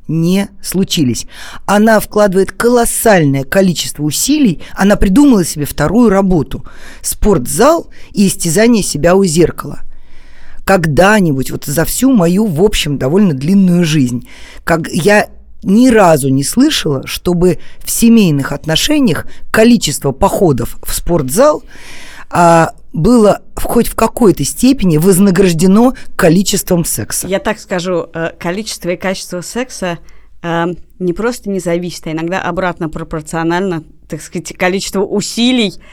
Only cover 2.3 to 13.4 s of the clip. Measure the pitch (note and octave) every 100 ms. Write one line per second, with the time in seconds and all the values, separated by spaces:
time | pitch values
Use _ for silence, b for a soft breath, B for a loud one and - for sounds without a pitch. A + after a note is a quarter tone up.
2.3 | F#3 F#3 - A#3 A#3+ A3+ - A#3 F#3+ D3+
3.3 | C3+ C3+ G3 F#3+ D#3+ - - D3 - -
4.3 | D4+ C4 D#3 B B G3 G3+ G#3 F#3+ D4
5.3 | A3 E3 D#3 C#3+ - D3 G#3 A#3 G3 G3
6.3 | D3+ - - - B B B - - G#3+
7.3 | F3+ B2 C#3+ C4 E4+ - b b - G3
8.3 | - E3+ D#3+ A#3 A3+ - C#3+ E3 F#3+ G3
9.3 | D#3 D#3 - - - - b b b b
10.3 | b b b - F#3+ D#3+ C3 F#3+ G#3+ F3
11.3 | C3+ C3 D#3+ - D3 D#3 - C4 B3+ E3+
12.3 | F3+ A3 D3 G#3 G#3 D3+ C#3 C3 F3+ G#3
13.3 | C3+